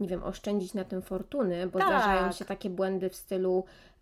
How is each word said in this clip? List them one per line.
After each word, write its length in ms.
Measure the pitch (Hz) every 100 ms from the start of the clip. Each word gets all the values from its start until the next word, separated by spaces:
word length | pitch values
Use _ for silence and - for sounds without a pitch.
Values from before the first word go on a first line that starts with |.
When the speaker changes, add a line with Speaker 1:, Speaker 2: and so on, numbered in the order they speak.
Speaker 1:
nie 80 | 185
wiem, 140 | 185
oszczędzić 520 | - - 208 208 185
na 100 | 202
tym 180 | 185 185
fortuny, 640 | 185 185 - 285 196 175 180
bo 120 | 185
Speaker 2:
Tak. 100 | 381
Speaker 1:
zdarzają 440 | 285 214 190 185
się 120 | -
takie 260 | 196 190 202
błędy 400 | 180 190 190 185
w 60 | -
stylu, 480 | - 190 185 185 185 - - _